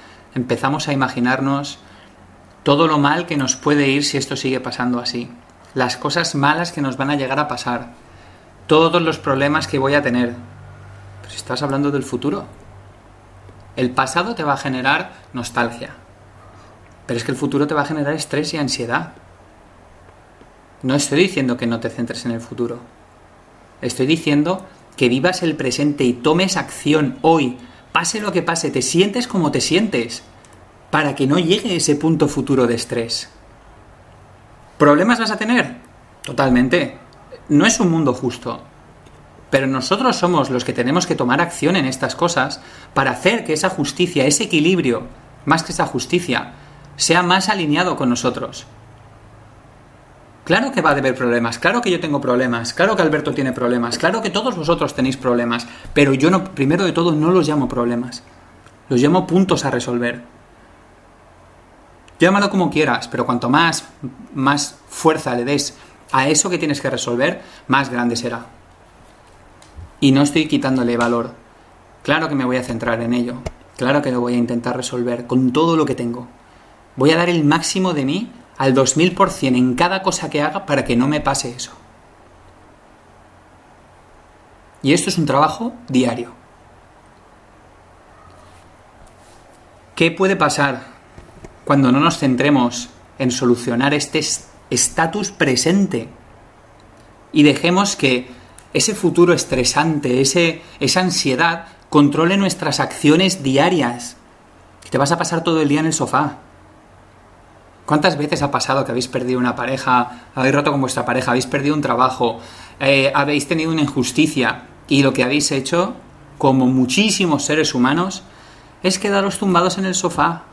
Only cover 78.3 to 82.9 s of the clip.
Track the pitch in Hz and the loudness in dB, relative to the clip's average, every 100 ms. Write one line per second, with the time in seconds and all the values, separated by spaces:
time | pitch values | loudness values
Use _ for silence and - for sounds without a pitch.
78.3 | - - - 135 131 127 151 180 180 190 | -14 -18 -2 2 4 2 2 2 2 0
79.3 | - 135 127 127 123 175 190 185 175 156 | 0 0 2 2 2 0 0 -2 -4 -4
80.3 | 147 151 196 - 135 127 120 139 151 143 | -2 -2 -4 -2 -2 0 0 2 0 -2
81.3 | 139 123 127 - - - - - - - | -2 -6 -10 -14 -16 -20 -20 -20 -20 -20
82.3 | - - - - - - | -20 -20 -20 -20 -20 -20